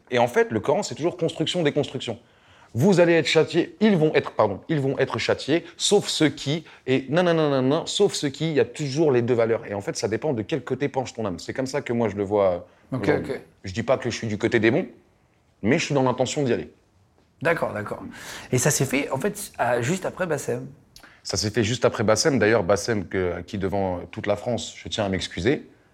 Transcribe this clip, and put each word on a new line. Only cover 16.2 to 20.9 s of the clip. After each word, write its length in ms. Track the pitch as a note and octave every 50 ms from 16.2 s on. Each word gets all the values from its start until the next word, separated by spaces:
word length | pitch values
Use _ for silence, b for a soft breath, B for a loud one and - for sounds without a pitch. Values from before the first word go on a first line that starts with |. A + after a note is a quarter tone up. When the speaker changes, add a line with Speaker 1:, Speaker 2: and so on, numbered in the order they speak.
| C3 B2 - D3+ C#3+
Speaker 1:
d'y 100 | B2 A#2
aller. 180 | F#2 D2 - - _ _ _ _ _ _ _ _ _ _ _ _ _
Speaker 2:
D'accord, 320 | - D#3+ E3+ D#3+ - A2 G#2
d'accord. 300 | G#2 G#2 - - - G2 - B B B B B B B B
Et 80 | - B2+
ça 100 | - D#3
s'est 160 | C#3 - C#3+
fait, 240 | - - C3+ C#3+ -
en 80 | C#3 C3
fait, 340 | B2 G#3 G#3 - - - - -
à, 240 | C3+ A#2+ B2 B2
juste 240 | A#2 B2+ F3+ F#3 -
après 220 | C#3+ - - F3+ F3
Bassem. 400 | D3+ C#3 - - A#2+ D#3 - C#3 - - _ _